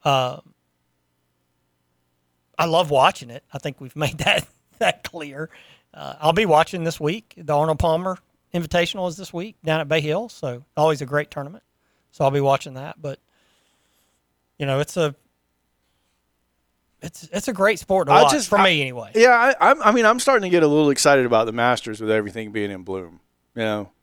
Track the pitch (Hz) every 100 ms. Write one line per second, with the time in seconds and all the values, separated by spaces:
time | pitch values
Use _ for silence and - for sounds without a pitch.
0 | 156 135 127 143 - _ _ _ _ _
1 | _ _ _ _ _ _ _ _ _ _
2 | _ _ _ _ _ - 165 160 175 139
3 | 147 - 120 120 _ 139 151 135 131 151
4 | 147 151 160 196 - _ _ _ 202 -
5 | - 170 147 139 160 - - _ _ -
6 | 143 - 151 165 214 151 165 185 165 156
7 | 151 202 _ - 156 147 160 156 175 160
8 | 185 185 _ _ _ 175 160 175 170 208
9 | 180 165 190 175 202 - 160 156 147 156
10 | 151 160 233 - 139 123 139 - 151 147
11 | 131 147 147 - 143 185 _ _ _ _
12 | _ _ 139 143 139 139 - 131 143 -
13 | 151 135 _ _ _ _ _ _ _ _
14 | _ _ _ _ _ _ 143 135 147 -
15 | 156 139 _ _ _ _ _ _ _ _
16 | _ _ _ _ _ _ _ _ _ _
17 | 156 - 160 196 240 196 196 208 - 190
18 | 151 175 - 294 220 202 196 160 135 123
19 | 110 220 240 240 247 262 185 254 208 240
20 | 220 240 254 262 190 175 156 147 147 135
21 | 151 139 123 113 113 113 120 123 - 107
22 | 110 110 104 101 110 107 104 95 92 95
23 | 87 87 _ _ _ - 110 107 98 _